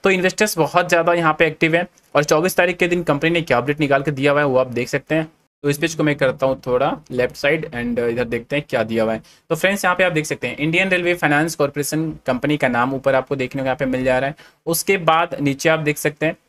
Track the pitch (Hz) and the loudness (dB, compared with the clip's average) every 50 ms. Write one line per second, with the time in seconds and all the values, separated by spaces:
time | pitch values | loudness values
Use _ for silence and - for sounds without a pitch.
0 | - 196 190 185 175 185 180 - 214 208 - 165 151 139 - 175 180 170 180 170 | 2 2 2 4 2 0 2 2 -2 0 2 0 0 2 2 0 2 4 2 2
1 | 165 175 175 175 165 160 156 - 170 160 156 - - 160 160 170 180 - _ _ | 4 2 2 2 2 0 2 4 2 0 2 0 0 2 2 0 0 -2 _ _
2 | _ _ _ 143 151 - 165 156 170 185 - - 175 180 180 175 180 170 175 180 | _ _ _ 2 4 4 2 2 2 2 2 2 2 2 2 0 0 0 0 -2
3 | 170 - 147 143 165 165 170 170 160 - 131 120 123 139 147 147 156 135 139 135 | 0 0 -2 0 0 0 0 0 0 2 0 0 2 0 -2 -2 2 2 2 2
4 | 131 - 147 131 135 143 143 147 147 139 127 127 131 127 120 120 123 - - - | 2 0 -4 0 2 2 2 2 2 2 2 2 0 0 -2 -4 -4 -2 -4 -6
5 | - _ 156 160 160 160 _ _ _ _ _ _ - 143 143 143 160 165 160 156 | -4 _ -2 -2 -2 -4 _ _ _ _ _ _ -4 -4 -2 -2 -2 -4 -2 0
6 | 170 151 143 139 143 131 123 131 135 135 131 127 - 131 123 123 131 156 185 - | 0 0 0 2 0 0 0 0 0 -2 -2 -2 -4 -2 0 0 0 0 -2 -6
7 | - _ 131 123 123 123 - - - 143 156 165 160 - - 120 120 120 120 120 | -10 _ -4 -2 -2 -2 -4 -2 0 0 0 0 -4 -8 -8 -6 -6 -4 -2 -2
8 | 120 120 117 120 123 117 120 117 113 _ 143 147 143 _ - 120 110 110 113 113 | -2 -2 -2 -2 -4 -4 -4 -6 -6 _ -6 -6 -4 _ -2 -2 -2 0 0 0
9 | 110 110 110 110 - - - _ _ _ 165 160 - 185 196 202 - 185 180 180 | 0 0 -2 -4 -8 -14 -20 _ _ _ -6 0 0 0 0 0 0 0 2 2
10 | 185 175 160 156 147 - 147 - - 123 120 - 143 160 165 180 190 190 185 180 | 0 0 0 -2 -2 -4 -6 -6 -6 -8 -6 -2 -2 0 0 0 2 2 0 0
11 | 175 175 175 175 - 151 147 143 156 170 160 - 147 139 - 143 143 - - 156 | 0 0 -2 0 0 2 2 2 0 0 0 -2 -2 -2 0 -4 -6 -4 -2 -4
12 | 160 160 151 - _ - 127 123 - 147 151 147 - 127 120 120 120 131 135 135 | -4 -4 -6 -8 _ -4 -4 -2 0 -2 -2 0 0 0 0 0 0 0 -2 -2
13 | - 139 131 131 131 _ 143 135 127 123 - 139 131 131 127 127 139 131 127 127 | -2 0 0 0 0 _ -4 -4 -4 -6 -6 -6 -4 -4 -4 -2 -2 -4 -2 -2
14 | 127 131 127 127 131 139 151 _ - - _ _ _ - 170 165 - - 196 196 | 0 0 0 0 0 -4 -8 _ -20 -20 _ _ _ -4 -4 -4 0 0 0 2
15 | 165 165 160 160 175 170 - - 143 143 135 135 - 160 160 156 151 147 151 - | 4 2 4 2 2 0 -2 -2 -2 -2 -2 0 2 2 2 2 0 -2 -4 -2
16 | - 151 147 _ 151 156 - _ _ | -4 -6 -4 _ -4 -4 -4 _ _